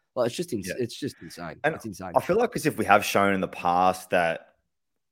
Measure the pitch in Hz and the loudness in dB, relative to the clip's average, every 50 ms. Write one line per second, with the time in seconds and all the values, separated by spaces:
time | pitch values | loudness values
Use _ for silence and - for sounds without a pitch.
0 | _ _ - 123 117 120 - - 170 - - 101 92 92 85 - 120 117 - - | _ _ -2 -2 -2 0 -2 -4 -6 -6 -6 -6 -6 -6 -6 -4 -6 -6 -6 -8
1 | 151 123 - - 90 80 - 82 85 80 73 - - 151 160 - - 113 90 - | -10 -10 -10 -10 -16 -18 -14 -14 -12 -14 -8 -4 -4 -4 -4 -4 -8 -12 -12 -12
2 | 92 90 - 131 - - 175 226 247 - - - - 147 - - 104 95 101 104 | -6 -2 0 0 2 2 0 0 0 -2 -2 -2 -2 -2 -2 0 4 6 6 6
3 | 101 - - 104 101 101 98 95 85 82 - - - 87 87 90 92 92 92 - | 6 4 2 4 4 4 2 0 -2 -4 -6 -4 0 2 4 4 4 4 2 0
4 | - - 98 90 87 82 80 - - _ _ _ _ _ _ _ _ _ _ _ | -2 -2 0 2 2 0 -2 -4 -8 _ _ _ _ _ _ _ _ _ _ _
5 | _ _ | _ _